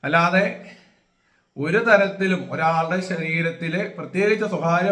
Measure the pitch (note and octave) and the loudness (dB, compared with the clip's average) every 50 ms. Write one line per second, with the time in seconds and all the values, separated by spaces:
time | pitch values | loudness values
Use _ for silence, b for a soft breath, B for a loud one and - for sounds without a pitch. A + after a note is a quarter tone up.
0 | - C3+ D#3 E3+ E3+ F3 F3+ F#3 G3+ - - - B B B B B B B B | -4 2 2 2 2 4 2 2 2 0 -4 -8 B B B B B B B B
1 | B B _ _ _ _ _ _ _ _ _ - C#3 E3 E3+ A3 A#3 A#3 G#3+ G3+ | B B _ _ _ _ _ _ _ _ _ -8 -4 0 0 0 4 6 6 6
2 | G3+ F#3+ - F#3 F#3+ F#3+ F#3 - - - C3+ D3 D#3+ D#3+ E3 E3 E3 D#3+ F3 F#3 | 6 2 0 -2 0 0 0 -2 -2 -6 -6 -2 0 2 2 2 0 0 -2 -4
3 | F3+ - F#3+ E3 D#3+ D#3+ D#3+ E3 E3 E3 E3 - E3 E3 E3 F#3 - - - - | -4 -4 -6 -4 -4 -4 -2 -2 -2 -2 -4 -4 -6 -4 -4 -4 -4 -6 -8 -12
4 | D3+ C3+ - F3+ G3+ G#3 A3 G3+ G#3+ G3+ F#3 D#3+ D#3+ E3 E3+ F3 F3+ G3 | -14 -8 -2 0 2 2 2 0 0 -4 -4 -2 -2 0 0 2 2 0